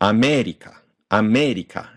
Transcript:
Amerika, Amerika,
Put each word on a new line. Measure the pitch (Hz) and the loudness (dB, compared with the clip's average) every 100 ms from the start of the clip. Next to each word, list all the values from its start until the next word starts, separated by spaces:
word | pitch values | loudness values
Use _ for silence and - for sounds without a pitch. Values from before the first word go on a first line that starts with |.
Amerika, | 196 110 131 147 113 82 - - _ _ - | 0 2 2 0 -2 -8 -16 -20 _ _ -4
Amerika, | 101 107 120 147 117 - - - | 0 2 0 0 -4 -8 -12 -14